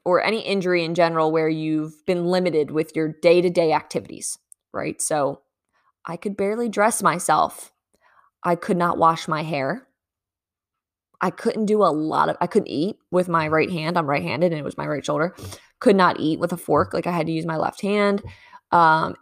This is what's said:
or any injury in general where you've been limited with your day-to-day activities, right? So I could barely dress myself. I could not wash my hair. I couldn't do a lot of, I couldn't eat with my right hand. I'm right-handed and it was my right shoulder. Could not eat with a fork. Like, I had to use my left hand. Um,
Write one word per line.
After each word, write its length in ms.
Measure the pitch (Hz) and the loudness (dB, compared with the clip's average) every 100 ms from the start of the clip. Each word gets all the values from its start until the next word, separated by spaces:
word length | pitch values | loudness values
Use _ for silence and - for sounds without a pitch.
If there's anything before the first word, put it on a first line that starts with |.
or 180 | 175 180 | 0 2
any 180 | 190 220 | 2 -2
injury 420 | - 196 180 180 | -2 -2 0 0
in 120 | 165 | 0
general 360 | 170 165 165 160 | 2 2 2 2
where 180 | 160 156 | 2 0
you've 560 | 160 156 156 156 - - | -2 -2 -2 -4 -8 -4
been 200 | 180 175 | -2 0
limited 440 | 185 180 156 143 | 0 2 0 0
with 260 | 151 160 160 | -2 -4 -2
your 120 | 160 | -4
day-to-day 640 | 156 175 175 180 175 165 | 2 4 6 4 2 2
activities, 680 | 151 - - 98 - - - _ _ _ | 0 -2 -8 -10 -12 -12 -12 _ _ _
right? 280 | - - - | -8 -8 -6
So 420 | - 156 139 139 _ _ _ _ _ _ - | -4 0 -2 -4 _ _ _ _ _ _ -14
I 100 | 165 | -8
could 200 | 214 202 | -8 -2
barely 320 | 196 220 240 | -2 -2 -2
dress 340 | 202 214 - | 2 0 2
myself. 680 | 185 165 - 156 78 - - _ _ _ _ _ _ _ | 0 0 0 2 2 -4 -18 _ _ _ _ _ _ _
I 140 | 175 170 | -2 -2
could 200 | - 180 | 0 0
not 220 | 175 - | 0 2
wash 280 | 165 165 - | 2 2 -2
my 160 | 156 | -4
hair. 440 | 156 147 135 226 - _ _ _ _ _ _ _ _ _ _ _ _ _ | -4 -2 -2 -4 -10 _ _ _ _ _ _ _ _ _ _ _ _ _
I 100 | 180 | -4
couldn't 360 | 170 226 - 208 | -2 -4 -2 0
do 160 | 214 | 2
a 60 | 185 | 2
lot 400 | 151 156 143 156 | 2 -2 0 0
of, 80 | - | 0
I 60 | 175 | 0
couldn't 220 | 214 - | 0 0
eat 280 | 120 185 - _ | -4 -4 -6 _
with 180 | 180 180 | -2 0
my 200 | 165 156 | 0 2
right 220 | 156 - | 2 2
hand. 260 | 170 156 170 | 0 -2 -2
I'm 120 | 147 | 0
right-handed 440 | 143 170 127 175 | -2 -2 0 0
and 60 | 156 | 0
it 60 | |
was 120 | 139 - | -6 -6
my 100 | 147 | -6
right 180 | 147 | -4
shoulder. 300 | - 147 175 - - - _ _ | -2 -2 -2 -4 -16 -16 _ _
Could 160 | 247 196 | 4 6
not 240 | 180 - | 4 2
eat 180 | 151 160 | -2 -2
with 140 | 175 | -2
a 60 | 180 | -4
fork. 340 | - 151 185 | 0 0 2
Like, 140 | - 170 | -2 -2
I 60 | |
had 140 | 175 160 | -2 -2
to 60 | |
use 140 | 160 165 | -4 -4
my 100 | 160 | -4
left 240 | 165 - | -4 -4
hand. 420 | 196 208 202 202 - - - - _ | -2 0 2 0 -6 -18 -20 -20 _
Um, 440 | 175 165 156 160 - | 4 4 4 0 -4